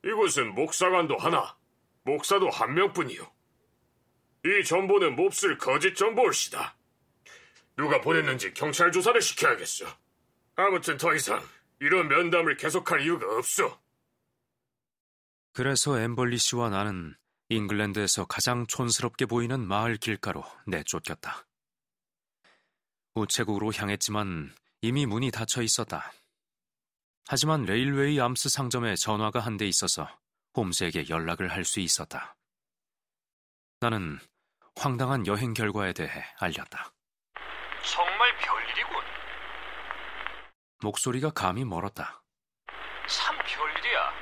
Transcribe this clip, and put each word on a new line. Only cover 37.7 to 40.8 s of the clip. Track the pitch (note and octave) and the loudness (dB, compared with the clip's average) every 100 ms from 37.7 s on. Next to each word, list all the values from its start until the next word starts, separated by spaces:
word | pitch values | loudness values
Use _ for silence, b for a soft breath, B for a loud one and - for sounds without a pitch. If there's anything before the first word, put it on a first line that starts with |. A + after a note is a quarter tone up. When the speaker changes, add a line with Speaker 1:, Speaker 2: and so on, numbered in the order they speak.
| - | -8
Speaker 3:
정말 | - - F3 G3+ B3 - | -4 0 0 4 2 2
별일이군. | - - - - A#3 - - - - - - - - - - - - - - - - _ _ _ | -2 -2 -2 -4 -4 -6 -6 -10 -12 -12 -12 -12 -12 -12 -10 -10 -10 -10 -10 -10 -18 _ _ _